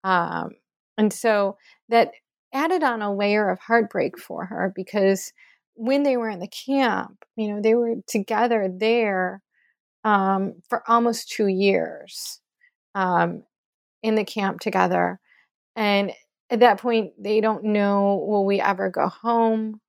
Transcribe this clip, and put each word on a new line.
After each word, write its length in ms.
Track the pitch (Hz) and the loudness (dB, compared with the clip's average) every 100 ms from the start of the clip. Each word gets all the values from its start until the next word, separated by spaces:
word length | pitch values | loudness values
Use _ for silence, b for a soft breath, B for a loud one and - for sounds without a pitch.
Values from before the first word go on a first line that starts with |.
Um, 460 | 190 185 170 170 - - _ _ _ - | 2 0 0 -6 -8 -12 _ _ _ 0
and 160 | 214 | 0
so 460 | - 233 208 196 196 b b _ | 2 2 2 0 -4 b b _
that 220 | 233 226 - _ _ _ | 2 2 -2 _ _ _
added 300 | 262 320 359 | -4 -2 0
on 180 | 294 226 | 0 -2
a 140 | 208 202 | -4 -2
layer 340 | 202 208 208 | 0 2 0
of 80 | 185 | -2
heartbreak 640 | - 233 208 196 147 - | 2 2 2 -2 -4 -6
for 260 | - - 180 | -14 -12 -10
her 260 | 208 185 190 | -6 -6 -6
because 580 | 180 214 196 196 - b b b _ | -6 0 2 2 -4 b b b _
when 300 | - 226 277 | -10 0 2
they 140 | 285 247 | 2 0
were 120 | 226 | -2
in 80 | 196 | -6
the 100 | 196 | -10
camp, 800 | - - 277 254 196 - 196 - - | -12 -2 0 2 0 -6 _ -18 -8
you 120 | 214 | -6
know, 140 | 208 | -2
they 120 | 214 | 2
were 220 | 233 233 233 - | 2 0 -4 -4
together 640 | 220 196 214 233 226 190 | -4 -2 0 2 0 -2
there, 680 | 185 214 233 214 185 185 196 _ _ _ _ _ _ | -2 0 2 0 0 -2 -6 _ _ _ _ _ _
um, 580 | 220 208 190 190 196 - _ | 0 2 2 0 -2 -8 _
for 140 | - - | -6 2
almost 440 | 233 240 226 - | 2 2 -2 -8
two 160 | - 208 | -2 0
years, 920 | 190 196 190 156 156 - - - - _ _ b _ _ | 2 2 2 -2 -8 -16 -14 -14 -14 _ _ b _ _
um, 480 | 196 185 175 170 170 - _ _ _ _ _ | -4 0 2 0 -2 -16 _ _ _ _ _
in 100 | 220 | -2
the 100 | 220 | 0
camp 360 | 208 - 196 170 | -2 -4 -4 -4
together. 600 | 220 190 180 180 175 190 b b b _ _ - | -4 0 2 2 0 -4 b b b _ _ -4
And 360 | 208 202 202 - _ _ _ | 0 0 -2 -8 _ _ _
at 80 | 233 | 4
that 200 | 240 202 | 6 6
point, 320 | 240 226 190 - | 0 -2 -2 -8
they 240 | 202 214 | -2 0
don't 220 | 220 208 | 0 -2
know, 600 | 214 208 202 202 202 196 196 | 0 0 2 2 2 0 0
will 180 | 208 196 | 0 2
we 160 | 196 | 0
ever 300 | - 190 196 | 0 -2 -4
go 160 | 180 175 | -2 -2
home? 760 | - 226 233 226 220 220 214 | -2 -2 2 2 0 -4 -10